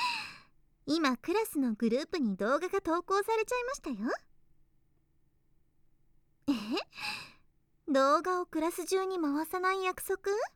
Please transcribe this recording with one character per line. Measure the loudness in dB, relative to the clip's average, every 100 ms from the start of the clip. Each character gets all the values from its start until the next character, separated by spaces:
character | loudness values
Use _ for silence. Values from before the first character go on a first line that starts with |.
| -2 -2 -8 -14 -20 _ _ _ -2
今、 | 2 2 0
ク | 0
ラ | 0 0
ス | 0
の | 0 2
グ | 2
ル | 0
ー | 0
プ | 0
に | 0 0
動 | 2 0
画 | 0
が | -2
投 | 0 -2
稿 | 0 0
さ | 2 0
れ | 0
ち |
ゃ | -2
い |
ま | -2 -6
し |
た | -6
よ。 | -4 -2 -4 -8 -20 -20 -20 _ _ _ _ _ _ _ _ _ _ _ _ _ _ _ -20 _ _ -2
え？ | -2 -2 -4 -4 -8 -8 -8 -12 -20 _ _ _ _ 0
動 | 4 6 4
画 | 2 -2
を | -2
ク | -2
ラ | -2
ス | -2 0
中 | 0 0
に | 0
回 | 0 0 -2
さ | -2
な | 0
い | 0
約 | 0 -2
束？ | -4 -4 -2 -2 -2